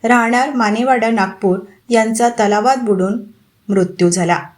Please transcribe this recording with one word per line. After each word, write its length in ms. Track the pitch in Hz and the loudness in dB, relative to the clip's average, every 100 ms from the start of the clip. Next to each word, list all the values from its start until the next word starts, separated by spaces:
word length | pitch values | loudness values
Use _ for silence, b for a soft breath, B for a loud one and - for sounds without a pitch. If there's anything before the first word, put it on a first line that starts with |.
राहणार 460 | 233 240 233 247 277 | 2 2 2 0 -2
मानेवाडा 600 | 262 214 214 254 254 220 | -2 -2 0 0 0 0
नागपूर 480 | 226 190 - 196 190 B B _ | 0 -2 -2 -2 -2 B B _
यांचा 400 | 233 220 226 240 | 0 0 0 0
तलावात 480 | 233 202 208 240 262 | 2 0 2 2 0
बुडून 420 | 233 190 196 220 - _ _ _ - | 0 0 0 -4 -8 _ _ _ -4
मृत्यू 420 | 196 180 - 175 | 0 0 0 0
झाला. 300 | 175 170 165 - | 0 -2 -2 -4